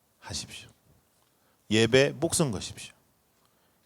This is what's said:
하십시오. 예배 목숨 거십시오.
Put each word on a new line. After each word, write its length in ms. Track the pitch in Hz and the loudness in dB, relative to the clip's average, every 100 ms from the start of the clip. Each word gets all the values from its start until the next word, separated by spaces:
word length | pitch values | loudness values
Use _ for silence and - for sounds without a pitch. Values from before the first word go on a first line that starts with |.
| _ _ | _ _
하십시오. 500 | - - - - - _ _ _ _ _ _ _ _ _ - | -14 -14 -12 -18 -20 _ _ _ _ _ _ _ _ _ -2
예배 440 | 110 117 131 143 127 | 2 4 4 4 0
목숨 320 | 170 - 147 | -4 -2 -2
거십시오. 420 | 87 - - - _ _ _ _ _ _ _ _ _ | -4 -10 -14 -20 _ _ _ _ _ _ _ _ _